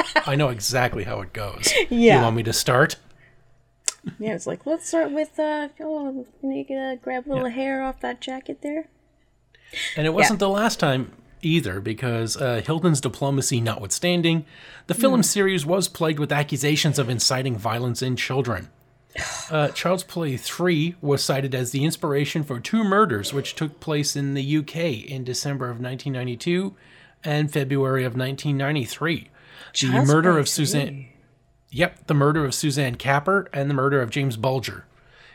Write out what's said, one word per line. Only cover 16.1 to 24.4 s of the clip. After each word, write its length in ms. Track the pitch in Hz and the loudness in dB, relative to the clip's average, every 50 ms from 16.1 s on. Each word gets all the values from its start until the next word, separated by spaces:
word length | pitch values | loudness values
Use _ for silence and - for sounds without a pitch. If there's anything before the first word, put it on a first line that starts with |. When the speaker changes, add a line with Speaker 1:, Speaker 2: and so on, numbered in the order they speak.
| 160 147 | 0 0
Speaker 2:
with 100 | 151 143 | 0 0
accusations 680 | 147 143 147 147 151 135 - 147 156 147 - 156 135 147 | 0 0 0 0 -2 -2 0 2 2 2 2 2 2 2
of 80 | 131 117 | 0 0
inciting 460 | 127 117 - - 131 127 131 135 120 | 0 0 0 0 0 0 0 -2 -2
violence 440 | 104 104 113 113 120 123 123 113 - | -2 -2 -2 -2 -2 -2 -2 -2 -2
in 140 | 127 131 127 | -2 -2 -2
children. 520 | 120 - - 131 135 127 120 110 - 92 - - _ _ _ _ _ _ _ - | -2 -2 -2 0 0 0 0 -2 -4 -6 -10 -18 _ _ _ _ _ _ _ -10
Speaker 1:
<sighs> 360 | - - - - - - - | -10 -8 -8 -8 -10 -6 -2
Speaker 2:
Uh, 180 | 160 151 147 135 | 0 0 0 0
Child's 360 | - - - 175 185 180 180 | 0 -2 -2 0 0 -2 -4
Play 320 | - - 175 165 147 131 113 | -6 -6 -4 -2 -2 -2 -4
three 560 | - - - - 170 180 175 147 151 165 175 - | -6 -6 -4 0 2 2 4 4 2 0 -2 -2
was 200 | - 143 139 135 | 0 0 2 2
cited 300 | - - 139 139 139 135 131 | 2 0 0 0 -2 -2 -2
as 180 | 127 127 120 | -4 -4 -2
the 120 | - 135 139 | 0 0 0
inspiration 580 | 165 156 - - 156 139 143 147 143 - 165 147 | 0 0 -2 -2 0 0 0 0 0 -2 -2 -4
for 140 | - 127 117 | -4 -6 -8
two 220 | - - - 220 220 | -4 0 0 2 2
murders 500 | 196 190 202 220 170 117 101 98 - 139 | 4 4 4 4 4 2 -2 -4 -4 -4
which 200 | 139 135 - - | -4 -4 -6 -6
took 220 | - 160 151 - - | -4 -6 -6 -6 -8
place 340 | - 160 151 147 143 143 - | -4 -2 -2 0 0 -2 -2
in 160 | 143 143 139 139 | -2 -2 -2 -2
the 80 | 139 | -2